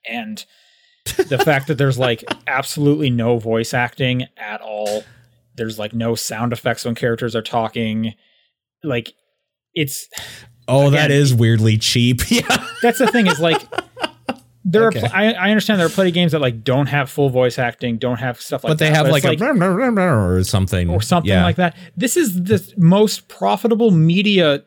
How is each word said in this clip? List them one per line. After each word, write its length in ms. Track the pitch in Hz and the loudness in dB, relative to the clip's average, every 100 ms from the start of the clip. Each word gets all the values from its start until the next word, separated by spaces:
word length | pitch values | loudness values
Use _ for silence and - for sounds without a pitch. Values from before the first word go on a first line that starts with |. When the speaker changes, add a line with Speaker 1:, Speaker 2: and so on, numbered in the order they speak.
| - | -10
Speaker 1:
And 380 | 117 110 107 - _ _ _ _ _ - | -10 -10 -14 -16 _ _ _ _ _ -14
the 320 | - 370 131 | -4 -2 0
fact 300 | - 139 135 | 0 0 0
that 100 | 139 | 0
there's, 200 | 139 123 | 0 2
like, 240 | 127 117 - - | 0 -2 -6 -10
<laughs> 120 | - | -4
absolutely 640 | 135 139 - 143 147 147 | -4 -4 0 2 2 0
no 280 | 120 117 120 | 0 0 0
voice 340 | 113 113 113 | 0 -2 -2
acting 520 | 127 120 - 131 127 131 _ | -2 -2 -2 -2 -2 -6 _
at 240 | 107 107 | -14 -12
all. 420 | 110 107 107 107 - - _ _ _ - | -10 -6 -4 -4 -8 -20 _ _ _ -10
There's, 220 | 113 107 | -8 -6
like, 140 | 104 | -8
no 220 | 113 113 117 | -4 -2 -4
sound 360 | - 110 120 | -4 -4 -4
effects 320 | 117 - 117 123 | -4 -4 -4 -6
when 100 | 113 | -2
characters 400 | 127 117 123 113 | -2 -2 -2 -4
are 60 | |
talking. 720 | 107 120 113 117 113 110 113 107 _ _ _ _ _ _ | -4 -4 -2 -4 -4 -2 -4 -8 _ _ _ _ _ _
Like, 300 | 156 123 113 _ _ _ _ _ _ | -6 -6 -6 _ _ _ _ _ _
it's 340 | - 143 - - - - - - _ - | -6 -6 -6 -14 -16 -16 -18 -20 _ -2
Speaker 2:
Oh, 220 | 131 143 | 2 4
that 160 | 143 147 | 4 2
Speaker 1:
again, 60 | 143 | 2
Speaker 2:
is 120 | 143 | 4
weirdly 440 | 120 113 113 110 110 | 4 4 4 4 2
cheap. 440 | - 127 120 127 - | 0 0 2 0 0
<laughs> 40 | |
Yeah. 340 | 240 - 240 - - | -2 0 -2 -2 -2
Speaker 1:
That's 160 | 240 240 | 0 2
the 80 | 269 | 2
thing 200 | 254 196 | 2 2
is, 120 | 147 | 2
like, 220 | 165 165 - - - - - - - 254 _ _ | 0 0 -4 -10 -10 -10 -10 -10 -12 -12 _ _
there 240 | 190 185 226 | -2 2 2
Speaker 2:
Okay. 100 | 135 | 2
Speaker 1:
are 20 | |
pl-, 80 | 107 | -2
I, 200 | 185 214 | 0 0
I 160 | 226 185 | 0 0
understand 280 | 214 - 208 | 0 2 0
there 60 | 165 | 0
are 60 | |
plenty 180 | 160 190 | 2 0
of 60 | 170 | 2
games 160 | 175 | 2
that, 100 | 151 | 2
like, 220 | 135 113 | -2 -4
don't 240 | 110 127 143 | -2 0 0
have 220 | 143 135 | -2 -4
full 200 | - 143 | 0 0
voice 300 | 127 127 120 | 2 0 0
acting, 380 | 123 117 127 113 | -4 -4 -6 -4
don't 180 | 123 123 | -4 -4
have 220 | 131 120 | -6 -8
stuff 220 | - 135 | -8 -8
like 80 | - | -2
Speaker 2:
But 80 | 156 | 0
they 100 | 156 | 2
Speaker 1:
that, 60 | 151 | 2
Speaker 2:
have, 100 | 151 | 2
Speaker 1:
but 60 | |
Speaker 2:
like, 120 | 151 139 | 2 2
Speaker 1:
it's 160 | 156 | 0
Speaker 2:
a 40 | 240 | 0
Speaker 1:
like 440 | 269 180 180 262 220 | 2 2 0 0 0
Speaker 2:
or 460 | 185 123 92 90 | 2 2 2 0
something. 460 | 92 101 95 92 87 | 0 0 0 0 0
Speaker 1:
or 120 | 92 | -2
something 280 | 107 180 160 | 0 0 2
Speaker 2:
Yeah. 140 | 101 | 2
Speaker 1:
like 140 | 175 165 | 2 2
that. 200 | 180 - - - | -2 -4 -18 -6
This 220 | 240 359 | -2 0
is 160 | 302 180 | 0 -2
the 300 | 180 208 - - | 0 -2 -2 2
most 500 | 165 190 214 - _ | 4 6 4 0 _
profitable 640 | - 190 208 233 220 226 | -6 -2 0 0 2 4
media 720 | 175 160 175 208 196 160 143 | 4 4 2 2 4 4 0